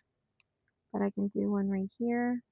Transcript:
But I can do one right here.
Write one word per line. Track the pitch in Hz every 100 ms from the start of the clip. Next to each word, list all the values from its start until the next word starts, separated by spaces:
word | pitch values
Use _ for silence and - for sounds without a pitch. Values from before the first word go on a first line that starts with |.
| _ _ _ _ _ _ _ _ _
But | 202
I | 202
can | 202 202
do | 202 202
one | 202 196
right | 196 196 -
here. | 233 240 240 247 -